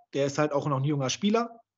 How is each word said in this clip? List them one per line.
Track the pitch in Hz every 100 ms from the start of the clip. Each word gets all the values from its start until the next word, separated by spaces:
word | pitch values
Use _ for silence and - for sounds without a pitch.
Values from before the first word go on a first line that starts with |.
| _
der | 143 139
ist | 143
halt | 151
auch | 143 151
noch | 135
ein |
junger | 143 143 127
Spieler, | - 208 226 233 - _